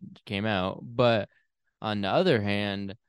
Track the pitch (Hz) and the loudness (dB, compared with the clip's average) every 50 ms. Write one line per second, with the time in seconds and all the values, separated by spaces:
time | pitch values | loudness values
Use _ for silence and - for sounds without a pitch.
0 | - - - - _ - 104 98 107 110 104 92 92 95 - - - 120 117 120 | -12 -16 -18 -18 _ -6 -4 -2 -2 0 0 0 0 -2 -4 -6 -12 -10 0 2
1 | 123 120 113 107 101 - _ _ _ _ _ _ _ _ _ - - 110 104 104 | 4 4 4 2 0 -4 _ _ _ _ _ _ _ _ _ -8 -6 -4 -4 -2
2 | 98 92 113 156 185 185 139 107 101 101 101 101 104 101 98 98 98 98 95 - | -2 2 2 2 4 4 4 2 2 0 0 0 -2 -2 -4 -6 -8 -10 -12 -14
3 | _ | _